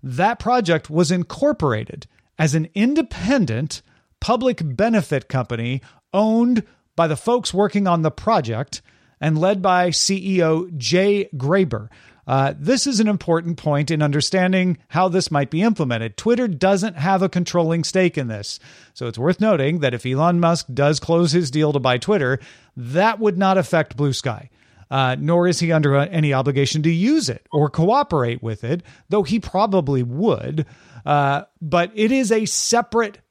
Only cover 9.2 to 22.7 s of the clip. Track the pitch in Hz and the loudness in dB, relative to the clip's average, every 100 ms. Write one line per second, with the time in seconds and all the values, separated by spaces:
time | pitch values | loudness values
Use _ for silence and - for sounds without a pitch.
9.2 | 147 156 180 202 185 180 180 - - 196 | -2 2 2 2 2 2 2 0 0 -2
10.2 | 185 185 165 160 180 160 113 180 196 202 | 0 0 2 0 -2 -8 0 2 4 2
11.2 | 196 143 135 190 185 113 110 - - _ | -2 -6 0 2 2 -2 -8 -20 -20 _
12.2 | - 131 139 151 147 262 277 233 214 202 | -2 0 0 -2 -2 0 0 0 2 0
13.2 | - 165 170 160 156 143 147 160 151 147 | 0 0 0 -6 -2 0 0 0 0 0
14.2 | 139 190 185 185 185 175 _ 160 185 180 | 0 0 2 2 0 -2 _ 0 0 0
15.2 | - 147 143 156 220 220 143 117 113 - | 0 -2 -2 0 0 0 -2 -2 -6 -4
16.2 | 220 240 247 156 185 196 214 170 156 190 | 0 0 0 0 2 2 0 -2 0 2
17.2 | 190 180 175 180 160 170 156 190 185 165 | 2 0 -2 0 0 0 0 2 2 0
18.2 | 127 107 104 - - - - - 123 113 | -6 -8 -10 -14 -16 -20 -20 -10 -10 -4
19.2 | 139 185 220 180 135 170 139 120 127 131 | -2 0 2 2 0 0 -2 -2 -4 0
20.2 | 165 175 170 170 - 127 139 151 - 170 | 2 2 2 0 -4 0 0 0 0 2
21.2 | 170 160 156 143 151 143 123 123 147 208 | 2 2 0 0 0 2 0 0 0 0
22.2 | 131 131 - - _ | 0 -2 -6 -20 _